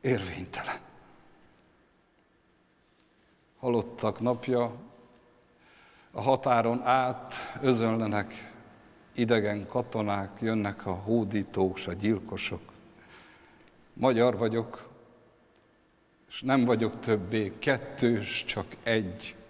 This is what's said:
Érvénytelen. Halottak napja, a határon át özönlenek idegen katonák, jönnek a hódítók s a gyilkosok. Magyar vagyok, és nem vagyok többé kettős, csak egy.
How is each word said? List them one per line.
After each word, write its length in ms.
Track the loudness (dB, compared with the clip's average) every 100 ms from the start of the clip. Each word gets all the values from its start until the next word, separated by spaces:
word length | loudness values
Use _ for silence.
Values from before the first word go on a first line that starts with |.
Érvénytelen. 760 | 0 -2 -2 -10 -10 -10 -10 -10 -14 -20 -20 -20 -20 _ -20 _ _ _ _ _ _ _ _ _ _ _ _ _ _ _ _ _ _ _ _ _
Halottak 600 | 0 0 0 -4 -4 -2
napja, 560 | -2 -2 0 0 0 -4 -18 -20 -20 _ _ _ _ _ _ _ -20 -20 _
a 100 | -4
határon 600 | 2 2 4 4 4 0
át 720 | 4 4 2 -4 -10 -12 -12 -2
özönlenek 920 | 2 4 2 2 0 -2 -4 -10 -16 -20 -20 -20 -20 -20 -16
idegen 540 | -2 4 4 2 -2 -4
katonák, 760 | -4 -2 -2 -2 -2 -4 -4
jönnek 440 | -2 0 -2 -4 -6
a 80 |
hódítók 840 | -6 0 2 2 -2 -4 0 0 0
s 100 | -8
a 60 |
gyilkosok. 800 | -2 0 0 -2 -8 -8 -8 -12 -20 -20 -20 -20 -20 -20 -20 -20 _ -20 _ _
Magyar 440 | 2 2 6 4 4
vagyok, 520 | 0 0 -4 -10 -18 -20 -20 -20 _ _ _ _ _ _ _ _ _ _ _
és 120 | -10
nem 240 | 2 4 6
vagyok 340 | 4 2 -2
többé 540 | 0 0 2 -2 -2 -2
kettős, 840 | 0 0 -2 2 2 2 0 -8 -6
csak 300 | -6 -6 -8
egy. 520 | 0 0 0 -8 -14 -16 -20